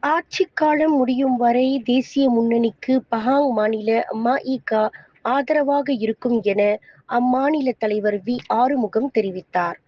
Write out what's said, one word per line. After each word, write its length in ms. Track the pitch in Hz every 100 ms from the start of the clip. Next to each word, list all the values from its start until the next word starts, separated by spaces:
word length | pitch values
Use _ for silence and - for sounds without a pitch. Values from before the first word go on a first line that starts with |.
| 285
ஆட்சிக்காலம் 880 | 320 339 - 359 - 302 302 311 294
முடியும் 400 | 254 254 269 247
வரை 300 | 240 240 262 269 226
தேசிய 380 | 247 247 - 269
முன்னணிக்கு 640 | 233 233 233 233 - - 262 -
பஹாங் 360 | 226 220 277 285
மாநில 380 | 226 214 220 214 226 - 220
மஇகா 580 | 233 269 - 262 - 220 214 - - _
ஆதரவாக 680 | 220 262 254 302 277 277 277 262 214
இருக்கும் 300 | 226 240 233
என 180 | 202 196 208 214 - - _
அம்மாநில 640 | 240 247 254 277 311 262 226
தலைவர் 400 | 214 214 208 208 190
வி 100 | 247 -
ஆறுமுகம் 640 | 220 254 277 214 214 262
தெரிவித்தார். 640 | 233 196 185 165 180 175 175